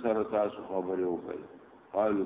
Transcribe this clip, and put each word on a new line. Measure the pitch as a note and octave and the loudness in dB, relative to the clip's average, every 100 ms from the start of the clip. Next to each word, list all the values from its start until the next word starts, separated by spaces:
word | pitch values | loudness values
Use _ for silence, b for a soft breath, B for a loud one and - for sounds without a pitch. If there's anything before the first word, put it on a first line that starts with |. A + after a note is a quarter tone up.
سره | A#2+ A2 | 2 2
تاسو | G#2 G#2+ G#2 - - | 2 2 2 0 -4
خبرې | F#2+ F#2 F#2 F2+ | -2 0 0 0
وکړئ. | E2+ - D2+ - - - - - | 0 -4 -10 -10 -18 -20 -20 -4
قالوا | G2 G#2+ G2+ | 2 2 2